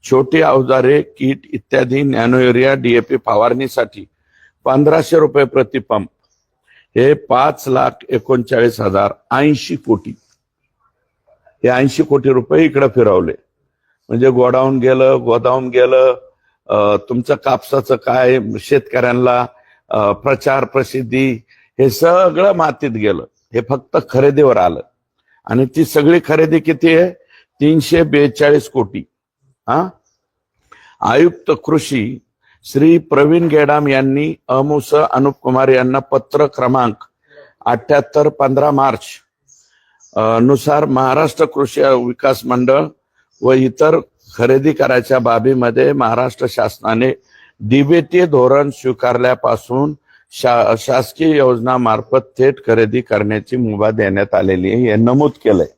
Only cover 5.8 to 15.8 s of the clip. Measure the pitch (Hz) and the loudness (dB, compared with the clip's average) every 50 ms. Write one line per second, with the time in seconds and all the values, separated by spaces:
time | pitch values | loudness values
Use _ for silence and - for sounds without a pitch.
5.8 | 101 _ 113 104 92 - _ _ _ _ _ _ _ _ _ _ _ _ _ _ | -6 _ -4 -4 -4 -8 _ _ _ _ _ _ _ _ _ _ _ _ _ _
6.8 | _ _ _ 117 123 139 147 - - - 123 123 135 151 143 - - 135 127 131 | _ _ _ 0 2 2 2 0 -2 -2 0 0 0 0 -2 -6 -6 -2 -2 0
7.8 | 131 127 123 - - - - 113 - - 131 123 113 - 135 117 120 120 113 - | 0 -2 -4 -8 -10 -6 -6 -6 -2 -2 -2 -2 0 -2 0 0 0 0 0 -2
8.8 | 113 98 95 98 101 101 - _ _ _ 120 131 143 151 147 - - - 165 - | -4 -2 0 0 -2 -2 -4 _ _ _ -2 0 0 0 0 -2 -4 -10 -10 -10
9.8 | _ - 113 98 - - - _ _ _ _ _ _ _ _ _ _ _ _ _ | _ -4 -4 -4 -4 -14 -18 _ _ _ _ _ _ _ _ _ _ _ _ _
10.8 | _ _ _ _ _ _ _ _ _ _ _ _ _ _ _ _ - 123 123 127 | _ _ _ _ _ _ _ _ _ _ _ _ _ _ _ _ -2 0 0 2
11.8 | 139 135 - - 151 - 143 135 123 135 131 123 117 _ 151 156 160 151 123 139 | 0 0 0 -2 -2 0 0 0 2 0 0 0 0 _ 0 2 2 2 2 0
12.8 | 160 175 - 127 117 107 95 90 87 78 - _ _ _ _ _ _ _ _ _ | 0 0 2 2 2 2 2 2 0 -2 -8 _ _ _ _ _ _ _ _ _
13.8 | _ _ _ _ _ - - 117 127 131 123 123 127 127 123 131 131 135 135 131 | _ _ _ _ _ -8 -2 0 2 2 2 2 0 2 2 0 0 0 0 0
14.8 | 120 131 131 131 131 131 135 127 120 120 117 120 120 127 127 131 131 127 120 127 | 0 0 2 2 2 2 2 0 0 0 -2 0 0 0 -2 -2 -4 -2 2 2